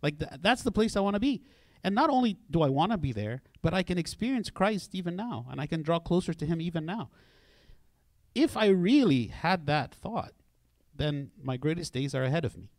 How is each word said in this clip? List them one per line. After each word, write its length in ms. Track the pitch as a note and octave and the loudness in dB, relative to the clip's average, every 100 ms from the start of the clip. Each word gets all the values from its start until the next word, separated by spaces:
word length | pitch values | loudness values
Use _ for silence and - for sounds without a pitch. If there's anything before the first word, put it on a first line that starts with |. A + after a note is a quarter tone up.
Like, 160 | D3 D3 | -2 -4
th-, 140 | D#3 C#3 | -8 -2
that's 200 | F3+ A#3+ | 2 2
the 80 | - | 2
place 260 | G#3 A3 - | 2 2 2
I 40 | |
wanna 180 | G3 G3+ | 0 2
be. 240 | B3 A#3+ - _ _ _ | 0 -2 -6 _ _ _
And 120 | - | -2
not 160 | G3+ D#4 | 2 4
only 260 | C4 B3 G3 _ | 4 2 0 _
do 100 | E3 | 2
I 80 | D3+ | 2
wanna 300 | C3+ F3 A3+ | 4 2 2
be 140 | C#3+ | -2
there, 280 | G#2+ G#2 B2+ _ _ | -4 -4 -6 _ _
but 100 | D#3+ | 0
I 100 | F3+ | 0
can 140 | F3+ F3+ | 0 -2
experience 540 | D#3+ - A3+ C4 G#3 | -4 -4 -2 -2 -4
Christ 440 | - F#3+ G#3+ - | 0 0 0 -6
even 220 | F#3 F3 F3 | -8 -6 -6
now, 300 | A#3 D3+ A#2+ | -6 -8 -8
and 120 | C3+ | -8
I 40 | C#3+ | -4
can 140 | E3 | -4
draw 180 | D#3 E3+ | 0 0
closer 360 | E3 E3+ F3+ | 2 0 0
to 100 | E3 | -4
him 160 | D3+ E3+ | -2 -2
even 240 | E3 E3 | -2 -4
now. 240 | D#3 G#3+ B2+ _ _ _ _ _ _ - _ _ _ _ _ | -4 -6 -8 _ _ _ _ _ _ -20 _ _ _ _ _
If 200 | - D4+ | 0 0
I 120 | - G#3+ | 2 4
really 600 | F#3+ F3+ C#4+ A#3+ C3+ A2 | 4 6 6 6 4 0
had 360 | - D#3+ F#3 C#3+ | -4 0 0 0
that 280 | D3 B2+ | -2 -2
thought, 380 | - - A3 - - _ _ _ _ _ | -8 -8 -6 -8 -12 _ _ _ _ _
then 360 | C#3+ D3+ D3 C#3 - | -6 -4 -4 -8 -10
my 140 | C3 B2+ | -6 -4
greatest 380 | D3 E3 E3 | -2 -2 -4
days 200 | B2 C#3 | -4 -2
are 80 | C3 | 0
ahead 220 | C3 D3+ | 0 0
of 120 | C#3 - | -2 -6
me 120 | F#2+ | -18